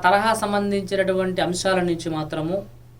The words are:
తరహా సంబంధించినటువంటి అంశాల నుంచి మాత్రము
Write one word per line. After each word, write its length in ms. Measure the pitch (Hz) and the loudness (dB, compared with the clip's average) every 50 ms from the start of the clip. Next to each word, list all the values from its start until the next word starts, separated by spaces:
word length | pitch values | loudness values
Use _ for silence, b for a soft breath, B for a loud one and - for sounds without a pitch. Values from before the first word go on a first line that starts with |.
| 180 | 4
తరహా 260 | 180 202 202 214 226 220 214 208 | 4 4 6 4 2 0 0 0
సంబంధించినటువంటి 960 | 202 202 202 202 202 202 196 190 180 196 190 185 190 190 185 190 190 180 180 165 165 | 0 0 0 0 0 -2 -2 -2 -2 0 0 0 2 0 0 0 -2 0 0 -2 -2
అంశాల 300 | 180 - - 190 190 185 175 175 | -2 -2 0 0 2 2 2 0
నుంచి 180 | 170 165 - 170 | -2 -2 -4 -4
మాత్రము 460 | 156 156 151 151 160 156 151 165 185 202 - - - - - - - - | -4 -4 -4 -6 -6 -4 -4 -4 -4 -4 -6 -8 -16 -20 -20 -20 -20 -16